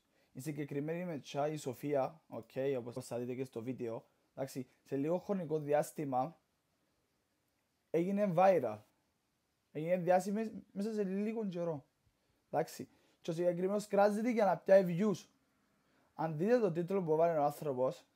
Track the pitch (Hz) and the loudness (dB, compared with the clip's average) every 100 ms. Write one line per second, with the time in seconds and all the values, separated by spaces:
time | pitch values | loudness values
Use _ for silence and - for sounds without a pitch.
0 | _ _ _ - 147 147 143 143 151 170 | _ _ _ -12 -10 -8 -8 -6 -6 -6
1 | 180 147 - 143 151 156 143 117 143 143 | -6 -10 -8 -4 -2 -4 -6 -6 -2 0
2 | 139 160 _ 117 - 131 135 131 120 120 | -2 -6 _ -14 -10 -4 -2 -2 -4 -8
3 | - 120 123 127 131 120 113 123 117 113 | -6 -6 -6 -6 -8 -8 -8 -6 -6 -8
4 | - _ _ - 135 139 127 _ - 139 | -12 _ _ -10 -8 -8 -12 _ -8 -4
5 | 147 175 - 196 156 156 143 147 151 - | -2 -2 -2 -4 -2 -4 2 0 0 -6
6 | 147 127 147 - _ _ _ _ _ _ | -4 -2 -4 -8 _ _ _ _ _ _
7 | _ _ _ _ _ _ _ _ _ 170 | _ _ _ _ _ _ _ _ _ -2
8 | 180 202 208 165 190 175 120 107 - _ | 0 0 0 4 4 4 0 -6 -14 _
9 | _ _ _ _ _ _ _ 143 165 185 | _ _ _ _ _ _ _ -8 -2 0
10 | 170 185 190 202 220 196 - 190 208 214 | 4 4 2 -2 -4 -8 -10 -6 -4 -2
11 | 190 190 208 226 208 175 170 151 - _ | -2 -2 -2 -4 -4 -4 -4 -6 -10 _
12 | _ _ _ _ _ 143 160 - - _ | _ _ _ _ _ -2 -2 -6 -16 _
13 | _ _ - 165 175 170 185 208 208 202 | _ _ -6 0 0 2 0 -2 2 4
14 | 202 208 233 226 196 170 - 190 180 165 | 4 4 0 2 2 2 6 8 8 2
15 | 214 175 - _ _ _ _ _ _ _ | 0 0 -6 _ _ _ _ _ _ _
16 | _ - 160 151 196 247 208 165 170 196 | _ -6 -4 0 2 4 4 0 -2 -2
17 | 165 156 170 160 143 143 156 123 127 160 | 2 4 4 4 0 0 -4 0 0 -2
18 | - | -14